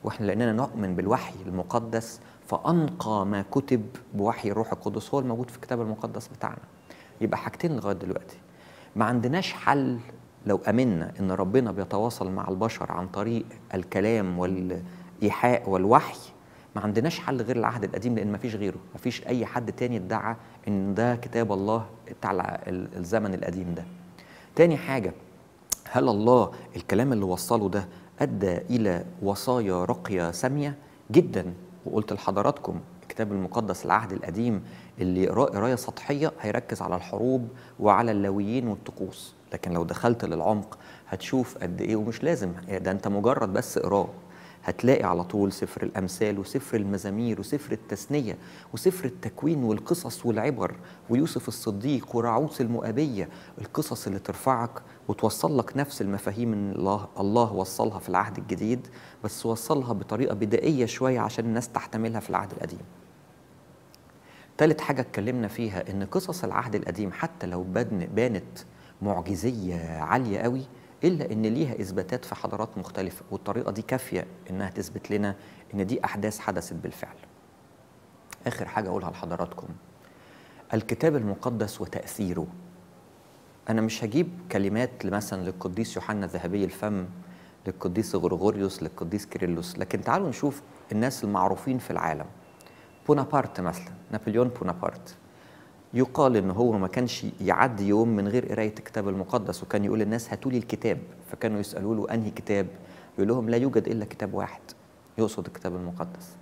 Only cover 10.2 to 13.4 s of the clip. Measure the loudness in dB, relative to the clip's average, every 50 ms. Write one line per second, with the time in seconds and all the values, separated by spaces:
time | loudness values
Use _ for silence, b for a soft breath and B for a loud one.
10.2 | -20 -20 -20 -4 2 2 2 4 4 4 4 6 6 4 4 2 0 -4 -4 -2
11.2 | 0 0 2 2 0 4 4 4 4 4 -2 -4 -4 -2 0 0 0 0 -2 -2
12.2 | -4 -2 -2 -2 -2 -2 0 0 0 0 0 -4 -6 -4 -4 -4 -4 -4 -4 -2
13.2 | -2 0 0 -2